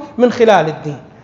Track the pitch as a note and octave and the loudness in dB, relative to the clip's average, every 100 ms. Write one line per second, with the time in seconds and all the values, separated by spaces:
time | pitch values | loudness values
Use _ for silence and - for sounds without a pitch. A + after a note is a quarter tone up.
0 | - - A#3+ - A3 F#3 D#3 D3 D3+ C3+ | -8 -2 0 2 2 2 0 -6 -12 -14
1 | - - | -18 -20